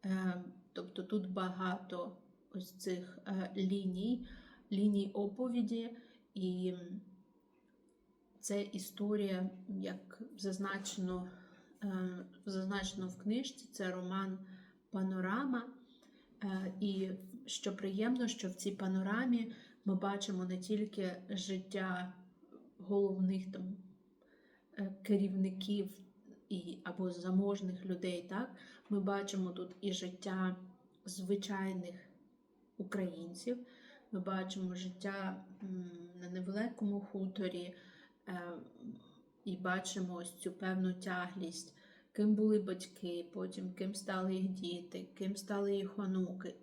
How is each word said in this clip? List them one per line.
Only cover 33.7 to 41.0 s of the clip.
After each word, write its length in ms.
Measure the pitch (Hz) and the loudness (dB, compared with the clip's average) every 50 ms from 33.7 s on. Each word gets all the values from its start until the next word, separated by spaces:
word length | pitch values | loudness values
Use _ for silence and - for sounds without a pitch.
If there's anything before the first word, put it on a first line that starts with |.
| - - - - - - - - | -18 -20 -20 -20 -20 -20 -12 -4
ми 80 | - 190 | -4 -2
бачимо 540 | 185 196 190 185 185 185 - 196 185 180 180 | 0 0 0 0 -2 -2 -2 -2 -2 -2 -2
життя, 720 | 185 185 185 185 - - 196 196 196 190 190 190 185 - - - - | -2 -4 -4 -6 -4 -4 -4 -2 0 -2 -2 -2 -4 -8 -14 -12 -10
м, 280 | 208 190 185 180 180 175 175 - - - - 180 | -6 -4 -4 -4 -4 -6 -8 -12 -12 -12 -12 -10
на 100 | 180 180 | -8 -4
невеликому 720 | 180 185 180 185 196 208 220 240 233 - 220 202 202 202 | -4 -2 -2 0 2 2 0 0 0 0 0 2 2 2
хуторі, 720 | 196 - - 196 190 190 190 - 196 185 180 175 175 180 - - - - - - - - - _ _ - | -2 -2 -2 -2 -2 0 0 0 -2 0 0 -2 -6 -6 -10 -14 -18 -20 -20 -20 -20 -20 -20 _ _ -6
е, 240 | 185 180 175 175 170 156 - - - - - - - - - - - - - - _ _ _ | -6 -6 -4 -6 -8 -8 -10 -14 -16 -12 -12 -10 -12 -12 -14 -20 -20 -20 -20 -20 _ _ _
і 120 | 202 180 | -4 -4
бачимо 580 | 185 185 185 180 190 185 - - 202 185 180 180 | 0 2 2 2 2 0 -2 -2 -2 -2 -2 -2
ось 180 | 170 175 180 | -4 -6 -8
цю 200 | - - - 185 | -8 -6 -6 -6
певну 400 | 175 - 190 190 185 185 185 185 | -4 -2 0 2 2 4 4 2
тяглість, 840 | 175 180 | 2 0